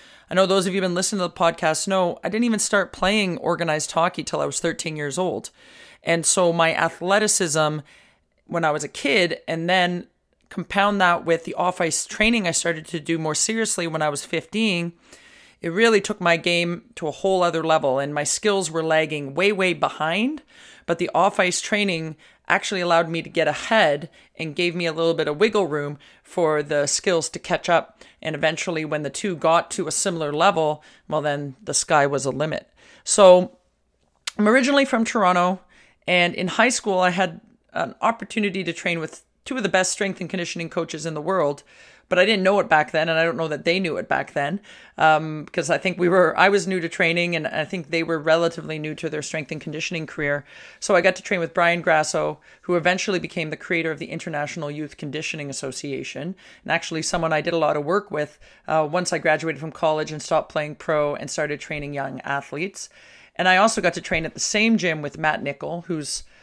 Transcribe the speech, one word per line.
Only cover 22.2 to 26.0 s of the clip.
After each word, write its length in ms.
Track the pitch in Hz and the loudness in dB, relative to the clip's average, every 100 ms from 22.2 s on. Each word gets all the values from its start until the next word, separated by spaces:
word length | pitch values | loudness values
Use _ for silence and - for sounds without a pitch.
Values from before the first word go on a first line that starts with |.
| _ _ - | _ _ 0
actually 360 | 190 - 190 | 0 0 -2
allowed 260 | 175 165 165 | 2 2 2
me 140 | 165 | -4
to 80 | - | -4
get 180 | - 151 | 0 0
ahead 600 | 147 - 220 170 147 160 _ _ - | -2 0 2 4 2 -6 _ _ -10
and 180 | 160 | -8
gave 200 | 143 175 | -2 -2
me 100 | 170 | -2
a 80 | 170 | -4
little 220 | 160 165 | 0 0
bit 120 | 156 151 | 0 -2
of 120 | 147 | 2
wiggle 280 | 220 214 170 | 2 2 0
room 300 | 151 143 147 | -2 -6 -8